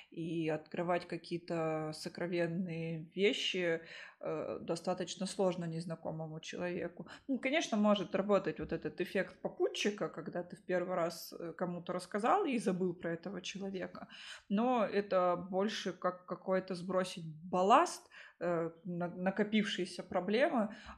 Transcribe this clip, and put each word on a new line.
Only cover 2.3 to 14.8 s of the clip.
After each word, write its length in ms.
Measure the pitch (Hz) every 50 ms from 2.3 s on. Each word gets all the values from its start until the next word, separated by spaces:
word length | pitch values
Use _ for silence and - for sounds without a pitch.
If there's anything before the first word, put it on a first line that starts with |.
| 185 170 170 170 165 180 190 175 160 165 165 165 165 160 160 165 -
вещи, 640 | 175 196 208 - - - - - 185 175 170 165 160 165 - - - - - - -
э, 380 | - 160 160 156 - - 104 -
достаточно 680 | - - 170 165 - 190 180 180 185 165 - - 190
сложно 380 | 190 - - 196 185 175 175 170
незнакомому 760 | 165 160 165 170 175 165 - - 175 160 160 160 156 156 160
человеку. 640 | - - - - 175 180 175 180 180 175 - - 170 - - - _ -
Ну, 100 | 269 233
конечно, 380 | - 262 277 330 - - -
может 380 | 208 208 214 208 202 180 - -
работать 460 | 190 190 208 202 190 190 160 151 -
вот 120 | 156 -
этот 280 | 170 160 - 156 151 -
эффект 400 | 180 - - 196 175 - - -
попутчика, 640 | - 190 - - 359 - 370 - - 208 208 - 175 156
когда 340 | - - 151 - - 175
ты 140 | 175 175 -
в 80 | - -
первый 300 | - 180 180 175 185 185
раз, 380 | 180 165 170 170 - - - - -
э, 140 | 170 165 160
кому-то 360 | - 190 180 175 175 170 -
рассказал 520 | 175 180 180 - - 208 208 262 339 403 403
и 120 | 302 254 226
забыл 360 | - - 185 175 190 180 170
про 180 | 175 - 170
этого 280 | 170 165 - 185 202 180
человека, 640 | 185 - - 190 196 196 196 185 180 185 - - - - - - - - - - _ -
но 360 | 202 202 233 254 254 240